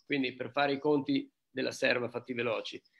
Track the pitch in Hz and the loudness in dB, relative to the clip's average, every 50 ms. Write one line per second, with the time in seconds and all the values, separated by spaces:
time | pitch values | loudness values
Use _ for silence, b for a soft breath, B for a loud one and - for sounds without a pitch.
0 | _ - 143 139 131 123 123 127 123 117 - 143 143 139 143 139 - 151 147 143 | _ -2 -2 0 0 -2 -4 -6 -10 -4 0 2 2 2 2 2 2 2 2 4
1 | 139 - 139 139 139 - _ _ _ _ _ 135 131 123 120 - 135 127 123 123 | 2 2 0 0 0 -2 _ _ _ _ _ -2 -2 -2 0 0 2 2 2 2
2 | 120 113 117 120 123 - 120 120 120 117 107 98 - - - - - _ _ | 0 -2 -4 -8 -6 -6 -4 -2 0 0 -2 -2 -4 -6 -12 -14 -16 _ _